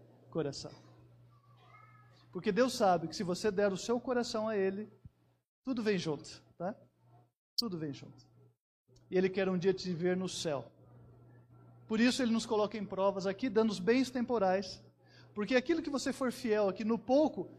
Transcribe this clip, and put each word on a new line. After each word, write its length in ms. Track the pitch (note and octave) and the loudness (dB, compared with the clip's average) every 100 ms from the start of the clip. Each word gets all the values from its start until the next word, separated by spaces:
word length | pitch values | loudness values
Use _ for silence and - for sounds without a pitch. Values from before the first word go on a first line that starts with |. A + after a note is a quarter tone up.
| - - - | -20 -20 -10
coração." 400 | E3 C#3+ C3+ D3+ - - - - - - _ _ _ - - - - - - - | -6 -4 -6 -12 -16 -20 -20 -20 -20 -20 _ _ _ -20 -20 -20 -20 -20 -20 -16
Porque 180 | F#3 F#3+ | -8 -2
Deus 240 | G3 B3+ | 2 2
sabe 340 | A#3+ G3+ F3 D#3+ | 4 4 4 0
que 80 | - | -6
se 60 | |
você 280 | F#3 F3 A3 | -4 -2 -2
der 220 | G3 G3+ | 2 2
o 40 | F#3+ | 0
seu 240 | - A#3+ | -2 -4
coração 480 | A#3+ B3 A#3+ A3 G#3+ | -2 -2 -2 -4 -2
a 80 | G#3+ | 0
ele, 320 | F#3+ F#3+ G#3+ - - _ _ _ _ _ | 0 -2 -8 -14 -20 _ _ _ _ _
tudo 180 | - B3+ | -6 -4
vem 160 | G#3+ G3 | 0 0
junto, 440 | D#3 D3+ - - _ - | -2 -6 -8 -20 _ -10
tá? 180 | F3 A3+ - _ _ - _ _ _ - | -8 -8 -14 _ _ -20 _ _ _ -12
Tudo 200 | A#3+ F3+ | -10 -8
vem 140 | D#3 | -8
junto. 320 | C3+ - - - _ _ _ _ _ _ - - | -10 -14 -20 -20 _ _ _ _ _ _ -20 -4
E 60 | F3+ | 0
ele 120 | F#3 | 0
quer 200 | F#3+ F#3+ | 0 0
um 100 | F3+ | 0
dia 140 | F3+ | 0
te 200 | F#3+ F#3 | 0 -2
ver 240 | E3+ F3+ F3+ | -2 -2 -2
no 120 | F#3 | -4
céu. 360 | - E3+ C#3 - _ - - - - - - - - - - - | -6 -4 -4 -6 _ -20 -20 -20 -20 -20 -20 -20 -20 -20 -18 -4
Por 140 | A3 | 2
isso 220 | A#3+ B3 | 4 4
ele 100 | B3 | 2
nos 140 | A3+ A3+ | 0 0
coloca 300 | G#3+ G#3 A3 | 0 0 -2
em 80 | |
provas 420 | G3+ F#3+ G3 G3 F#3 | -6 0 2 2 -2
aqui, 220 | F#3+ C4 | -2 0
dando 220 | F#3+ A3 | 2 2
os 80 | F#3 | 2
bens 320 | F3+ A#3+ C4 | 2 2 2
temporais. 720 | B3+ A#3 A#3+ F#3+ F#3+ G3 - - _ _ - - | -2 -2 2 2 2 -2 -10 -20 _ _ -20 -14
Porque 200 | - G#3 | -6 2
aquilo 280 | B3+ B3 E4 | 2 4 0
que 80 | D4 | 0
você 220 | C#4 C#4 | -2 -2
for 200 | - C4 | -2 -2
fiel 360 | A#3 A#3+ G#3 G3+ | -2 0 4 4
aqui 160 | F#3 | 2
no 140 | A3 A3+ | 0 0
pouco, 500 | - C4 D#4 - E3 | 4 4 4 2 -8